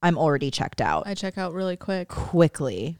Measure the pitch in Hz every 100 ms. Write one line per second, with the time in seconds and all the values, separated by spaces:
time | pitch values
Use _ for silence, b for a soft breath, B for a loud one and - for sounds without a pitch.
0 | 175 165 156 139 139 - - - 110 78
1 | 202 190 190 190 185 180 185 180 - 190
2 | 180 - - 170 160 - 135 92 131